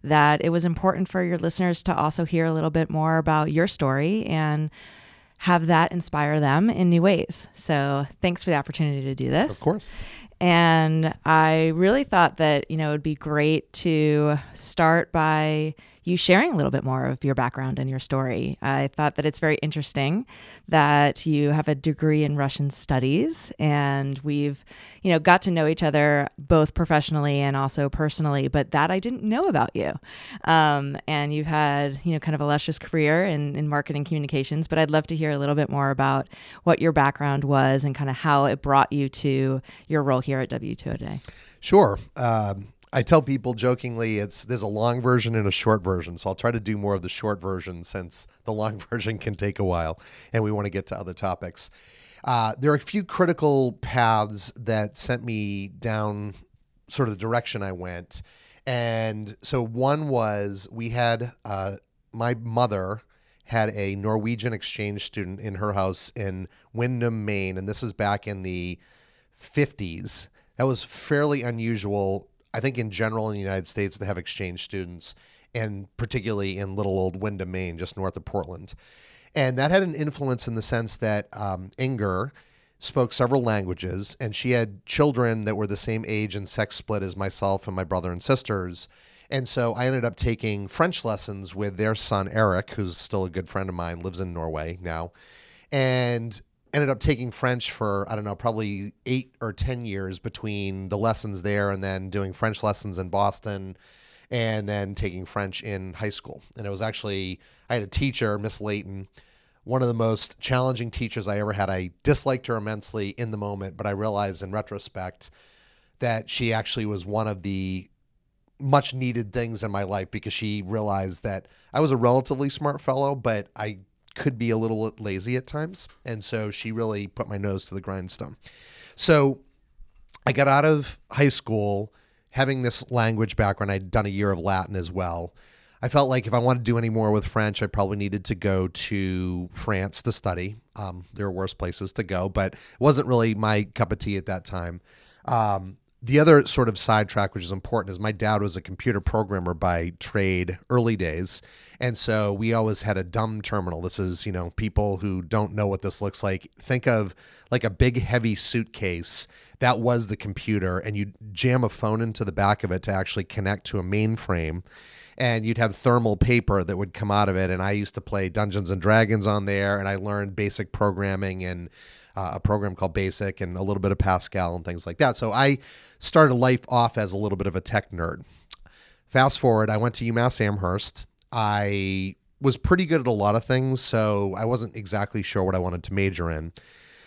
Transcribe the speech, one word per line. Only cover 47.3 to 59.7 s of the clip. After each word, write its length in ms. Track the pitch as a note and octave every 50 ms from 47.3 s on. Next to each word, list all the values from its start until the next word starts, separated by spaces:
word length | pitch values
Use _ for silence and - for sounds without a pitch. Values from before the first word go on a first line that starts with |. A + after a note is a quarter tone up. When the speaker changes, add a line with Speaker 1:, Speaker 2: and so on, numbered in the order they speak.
| G#2 F#2 F2+
Speaker 2:
version 420 | F#2+ F#2+ F#2 E2+ F#2+ F2+ E2+ E2+
since 420 | - - G2+ F2+ E2+ - - - - _ _ _
the 80 | A#2 G#2+
long 260 | G#2+ G#2+ A2 A2 G2+
<laughs> 120 | - -
version 280 | A#2+ A#2+ G2+ A2+ A2 F#2+
can 160 | - A2 G#2
take 240 | - G2+ G2+ F#2+ -
a 60 | G#2
while 360 | F#2 F2 E2+ E2 D#2+ E2 - - - - - - - -
and 100 | A2+ G#2+
we 80 | G#2
wanna 200 | G#2+ G#2 G2+ G2+
get 160 | - G2 F#2
to 100 | - F#2+ F#2
other 140 | G2 F2+ F2
topics. 560 | - - F#2+ F#2 - - F2 - - - - - - - - - - - - - - -
Uh, 300 | - B2 A#2+ A2+ A2 G#2+ B2
there 120 | C3 D3+
are 60 | D3
a 40 | C#3+
few 240 | - - - G#3 F#3
critical 680 | - - - F#3 E3+ E3+ - D#3 D3 C#3 C3+ C3 B2 - - -
paths 680 | A#2 A#2+ B2 A#2 A2+ A2+ G#2+ G#2+ G#2 G#2 G2+ - - -
that 400 | - A2+ A2+ A2+ G#2+ G#2+ G#2 -
sent 280 | - - - B2 A#2 A2+
me 440 | A#2+ A2 G#2+ G#2 G2+ G2+ G2 G2 G2
down 680 | - - - A#2 G#2+ G#2+ G#2+ G#2+ G#2 G#2 G#2 G#2 G2 - - _ _ _ _ _ _ _ _ -
sort 200 | - - C3+ A2+
of 60 | G#2
the 60 | F2+
direction 420 | G#2 A2+ A#2 A#2+ A#2 - - A2 G2
I 100 | F#2+ F#2
went. 500 | F2 F2+ F#2 F2 F2 F2 - - - - - _ _ _ - _ _ _
And 680 | C3+ B2 A#2+ A#2+ A#2 A2+ A2+ A2+ A2 G#2+ G#2+ G#2+ G#2 A2 - -
so 200 | - - B2+ A#2+
one 460 | A2+